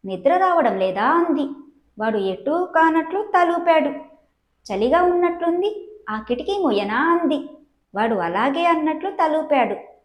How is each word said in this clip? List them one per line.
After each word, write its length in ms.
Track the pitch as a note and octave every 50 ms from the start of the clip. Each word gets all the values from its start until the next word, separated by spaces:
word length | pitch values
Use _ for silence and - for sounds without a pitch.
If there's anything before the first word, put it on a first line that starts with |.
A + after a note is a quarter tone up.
| -
"నిద్ర 320 | F#3+ F#3+ F3+ - C#4 F4
రావడం 400 | F#4 F#4+ F#4 F4 E4+ C4+ A3+ G3
లేదా?" 260 | F#3+ F#3 F#3+ F3+ G3 A3
అంది. 440 | C4 D#4+ E4+ F4 E4+ C#4+ C#4+ C#4 C#4 - - - - _ _ _ _ _ G#3
వాడు 180 | G#3+ A3+ G#3+
ఎటూ 480 | G#3 G3 F#3+ - - - C#4 D#4 F4 F4+
కానట్లు 560 | F4 - D#4+ E4 D#4+ D#4+ E4 D#4 D#4+ F4+ G4
తలూపాడు. 680 | G#4+ - G4 F4+ F4 E4+ E4+ E4+ E4+ E4+ D#4+ D#4+ C#4 C#4+ - - - - - _ _ _ _ _ _ _ _ _ _ - G3+
"చలిగా 300 | G3 G#3+ B3+ D4+ F4 F4+
ఉన్నట్లుంది, 960 | F4+ F4+ F4 F4+ E4+ E4+ E4+ E4+ E4+ E4+ F4 F#4+ G#4 G#4+ - - - - - _ -
ఆ 120 | G#3+ A3
కిటికీ 380 | A3 - B3 B3 - - G4+ G4+
మూయనా?" 340 | F4+ C#4 G#3 G3+ G3+ G3+ G#3+
అంది. 540 | B3 D4+ E4+ E4+ F4 E4+ C#4 D4+ C#4 - - - - _ _ _ _ _ _ -
వాడు 200 | G3 A3 A3+ A#3
అలాగే 500 | F#3+ E3+ E3+ F3 G3 A#3 C#4 C#4 E4 F4
అన్నట్లు 460 | E4+ E4+ D#4+ D4+ D#4 D#4 D#4 F#4 G4
తలూపాడు. 640 | G#4 - E4 D#4 D4+ D#4 D4+ - D4 C4 A#3 G3 G3+ - - - - _